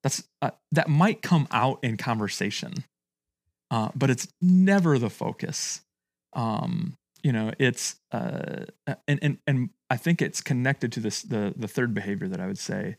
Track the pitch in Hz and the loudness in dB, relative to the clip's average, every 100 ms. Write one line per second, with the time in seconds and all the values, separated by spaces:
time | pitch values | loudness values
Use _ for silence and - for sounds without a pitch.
0 | 139 - - _ 139 - _ 147 - 147 | -2 -4 -8 _ -6 -6 _ 0 4 4
1 | 196 - - 170 131 110 127 131 123 110 | 4 2 2 2 4 2 2 0 -4 -2
2 | - 113 101 - 101 - - 131 - _ | -2 -2 -2 -2 -4 -4 -8 -10 -12 _
3 | _ _ _ _ _ _ _ 117 110 - | _ _ _ _ _ _ _ -2 -2 2
4 | 131 127 - _ 277 226 185 196 170 135 | 2 2 -2 _ 6 8 8 6 4 4
5 | 117 - - - - - - - _ _ | 0 -4 -8 -6 -8 -6 -6 -8 _ _
6 | _ _ _ - 113 107 - - - - | _ _ _ -4 -2 -2 -2 -4 -4 -8
7 | _ _ 147 117 110 - 131 - - - | _ _ 0 0 -2 0 0 0 -8 -8
8 | _ 113 - - - - - _ - - | _ -6 -6 -6 -8 -10 -12 _ -10 -8
9 | - 143 147 110 - 131 127 _ _ 127 | -2 0 0 -2 0 0 0 _ _ -2
10 | 165 170 147 - - 127 131 139 120 120 | 2 2 0 -4 -2 0 0 0 -2 -4
11 | 110 - 107 113 101 - 107 - 120 107 | -4 -6 -4 -2 -2 -4 -6 -2 -2 -2
12 | 101 98 95 92 92 98 - 98 101 | -4 -6 -4 -6 -6 -8 -6 -6 -6